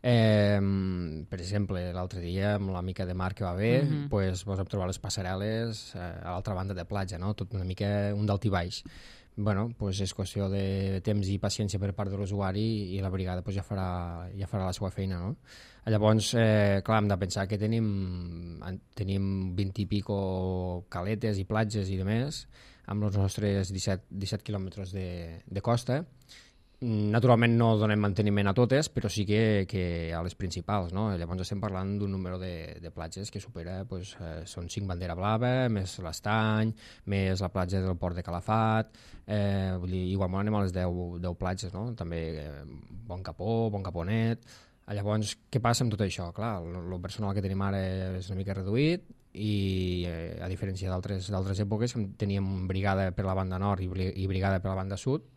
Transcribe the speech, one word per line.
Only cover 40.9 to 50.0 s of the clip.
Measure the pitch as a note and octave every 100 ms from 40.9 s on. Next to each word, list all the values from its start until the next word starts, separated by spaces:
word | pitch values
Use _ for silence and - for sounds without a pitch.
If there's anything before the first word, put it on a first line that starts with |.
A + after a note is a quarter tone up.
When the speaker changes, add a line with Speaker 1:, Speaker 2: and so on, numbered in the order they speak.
| F2+ F2 F2
Speaker 1:
deu | F2 E2+
platges, | F#2 F#2 F#2
no? | F#2 A#2 A2
També, | E2+ E2+ D#2+ D#2
eh, | D2+ C#2+ C#2+ - G1+ - A#2
Bon | F2+
Capó, | F#2 D#2+ G2 A2+ A2+
Bon | G2+
Caponet. | F#2+ F2 E2+ A2+ A2+ A2+ - - - _ -
Llavors, | G2+ G2+ G#2+ G#2 - _
què | B2
passa | A#2 A#2 A#2+
amb |
tot | G#2
això? | G2 - F2 F#2+
Clar, | A2+ G2
lo, | E2 F2+
lo | E2+ F#2
personal | F2+ - G2+
que | G2
tenim | F#2+ F#2+
ara | G2 G2 F#2+ F#2+ F#2 F#2
és | F2+
una | F#2+
mica | G2
reduït | G2 F#2+ A2+ D3+ F3 - - _
i, | - G#2+ G#2 G2 F#2+ F2+ F2+